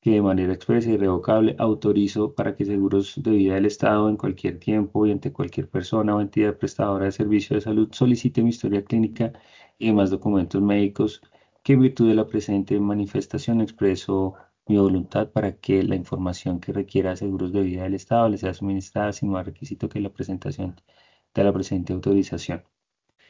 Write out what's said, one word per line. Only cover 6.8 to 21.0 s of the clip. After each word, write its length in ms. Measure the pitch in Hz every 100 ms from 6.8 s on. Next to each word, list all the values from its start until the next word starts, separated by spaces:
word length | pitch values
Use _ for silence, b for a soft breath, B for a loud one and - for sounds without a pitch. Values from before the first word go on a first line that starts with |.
| 104 98
de 80 | 98
servicio 420 | - 107 104 98
de 60 | 107
salud 260 | 104 107 107
solicite 500 | - 127 120 120 120
mi 80 | 117
historia 340 | 113 101 101
clínica 480 | 101 113 110 - 113 B B B B _
y 80 | 110
demás 240 | 104 95
documentos 500 | 95 104 101 87 98
médicos 600 | 101 101 101 101 107 - b b b _
que 120 | -
en 80 | 135
virtud 260 | 131 131 113
de 80 | 110
la 100 | 110
presente 540 | 110 104 101 98 104
manifestación 800 | 101 104 101 - - - - 113
expreso 760 | 107 - 101 92 - 98 95 95 B _ -
mi 100 | 104
voluntad 540 | 98 92 87 98 107
para 260 | - 104 -
que 240 | - 98
la 100 | 95
información 640 | 92 87 92 92 85 - 87
que 140 | -
requiera 420 | 101 98 - 92
Seguros 380 | 92 98 95 90
de 100 | 101
Vida 220 | 95 92
del 100 | 92
Estado 340 | 95 - 117 113
le 100 | 104
sea 160 | 95
suministrada 580 | 90 101 98 95 - 104
sin 180 | 101 104
más 160 | 92 92
requisito 420 | - - 101 107
que 120 | 104
la 100 | 101
presentación 680 | - 92 92 98 92 95 90 b b